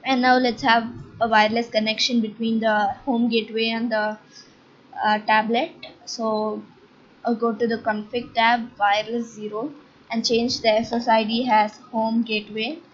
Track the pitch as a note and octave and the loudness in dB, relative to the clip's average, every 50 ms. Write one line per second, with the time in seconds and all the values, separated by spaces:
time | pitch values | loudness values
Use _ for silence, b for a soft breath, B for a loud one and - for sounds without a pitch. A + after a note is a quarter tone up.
0 | - C4+ C4+ B3 B3 B3+ B3+ B3+ B3+ B3 A#3 - - B3 A3+ A#3 A3+ A#3 - - | -2 0 0 2 4 4 4 4 4 0 -2 0 2 2 2 2 2 -2 -10 -12
1 | - - - - A3+ A3+ A3+ G#3+ G#3+ G#3+ A3 A#3 A#3+ A#3 - A3 G#3+ A3 A3 A3 | -16 -18 -4 -2 0 4 4 4 4 4 2 0 -2 0 -2 0 0 0 0 0
2 | - - B3 A#3 A3 G#3+ G3+ - A3+ A3+ A3+ A3+ A3 A3 G#3+ G#3+ G#3 G3 F#3+ - | -2 0 2 0 0 0 -4 -4 -2 0 0 0 2 2 2 2 2 0 -2 -4
3 | - C#4+ B3 A#3 A#3+ A#3+ A#3 A3+ G#3+ A3 A3 A3 A3+ A3+ A3+ A3+ A3+ B3 A3 G#3+ | -4 -2 0 2 2 2 2 0 0 0 -2 -2 0 0 0 -2 -2 -2 -2 0
4 | G#3 G#3+ G#3+ G#3+ B B B B B B B B B _ _ _ _ _ - - | -2 -2 -4 -6 B B B B B B B B B _ _ _ _ _ -10 -4
5 | - G#3+ G#3+ G#3+ G#3+ - G#3+ A3 G#3+ A3 A#3 A#3 D4+ E4 - - - - - - | 0 0 0 0 2 2 2 2 4 2 0 0 0 -2 -6 -16 -20 -20 -20 -20
6 | - - - - A3+ A3 G#3+ G#3+ G#3+ G#3+ G#3+ G#3+ G#3 - - _ - _ _ _ | -16 -14 -10 -6 -4 -2 -2 -2 -2 -4 -4 -6 -10 -16 -20 _ -20 _ _ _
7 | _ _ - _ _ - A#3+ A3 A#3 A#3 A3+ A3 A#3+ A3+ A3+ A3+ - A3+ G#3 G#3+ | _ _ -20 _ _ -4 -2 0 0 -2 0 0 -2 -2 -2 -2 -2 -4 -4 -4
8 | G#3 - - B3 A#3+ - - A#3 A3+ A3+ A#3+ A#3+ A3+ A#3+ - - G3+ G3+ G3+ G#3+ | -6 -6 -8 -8 -8 -4 -2 2 4 4 2 2 -2 -8 -6 -2 0 2 2 0
9 | G#3+ A3 A#3 A#3+ A#3 - - G#3 G#3+ G#3 G#3 G#3+ A#3+ D4+ - - - _ _ _ | -2 -4 -4 -6 -6 -6 -12 -12 -10 -8 -8 -6 -8 -8 -12 -14 -20 _ _ _
10 | _ _ A#3 A3+ A3 - A3+ A3+ A#3 B3+ - - - A3+ G#3+ A3 A#3 - - A#3+ | _ _ -6 -4 -2 0 0 0 0 -2 -4 0 0 2 2 2 0 -2 -4 -4
11 | A#3 B3+ A3+ A3+ A3 G#3 A3+ A3+ B3+ B3 G#3+ G#3+ G#3 G#3+ - - - - - A3+ | 2 2 2 2 2 0 -2 -2 0 2 4 4 2 2 -2 -12 -20 -8 -4 -2
12 | A3 A3+ A3+ A#3 A#3 G#3 A3 G#3+ G#3 G#3 G#3 A3 A3 A#3+ D#4 E4+ - _ | -2 0 0 0 0 0 -2 -4 -4 -6 -6 -6 -4 -4 -6 -10 -14 _